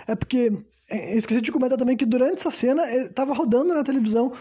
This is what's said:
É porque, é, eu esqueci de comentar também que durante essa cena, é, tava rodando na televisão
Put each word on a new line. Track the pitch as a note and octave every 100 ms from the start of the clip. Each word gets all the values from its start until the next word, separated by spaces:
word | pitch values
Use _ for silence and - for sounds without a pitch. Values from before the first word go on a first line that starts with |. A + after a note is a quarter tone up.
| -
É |
porque, | A3 - B3+ A#3+ G#3 - _ _
é, | G#3+ -
eu | A3
esqueci | G#3+ A3
de | A3
comentar | D4+ B3+ B3+
também | B3 B3+
que | C4
durante | B3 C4 F#4
essa | E4+
cena, | - B3 C#4+
é, | D#4 B3 A3
tava | F#3 C4+
rodando | C4+ D#4+ A#3 E4
na | E4
televisão | C#4 C4+ G#3+ A3 B3+ B3+